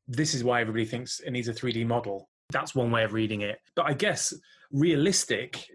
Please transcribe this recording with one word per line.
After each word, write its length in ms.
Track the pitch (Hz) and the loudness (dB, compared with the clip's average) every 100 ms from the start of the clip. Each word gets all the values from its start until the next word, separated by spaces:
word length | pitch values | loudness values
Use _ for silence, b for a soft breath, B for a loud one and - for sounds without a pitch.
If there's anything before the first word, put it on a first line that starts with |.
| - | -6
"This 240 | 123 156 | -2 0
is 100 | 143 | 0
why 160 | 120 120 | 2 2
everybody 240 | 113 110 113 | 2 0 -2
thinks 360 | 120 127 - | -4 -6 -8
it 100 | 135 | -6
needs 160 | 123 117 | -4 -4
a 60 | |
three 180 | 113 127 | -4 -2
D 140 | 113 117 | 0 0
model." 440 | 117 104 98 - _ - | 0 -2 -6 -10 _ -6
That's 240 | 135 156 135 | -4 -2 0
one 160 | 120 | 2
way 120 | 117 110 | 2 2
of 80 | |
reading 280 | 110 110 107 | 2 0 0
it. 180 | 104 107 _ - | -4 -6 _ -2
But 80 | 151 | 0
I 80 | |
guess 400 | 139 208 156 - - b b b | 2 0 0 -2 -6 b b b
realistic 960 | 139 165 147 170 - - 104 123 - - | 2 4 6 4 2 2 -2 -2 -10 -8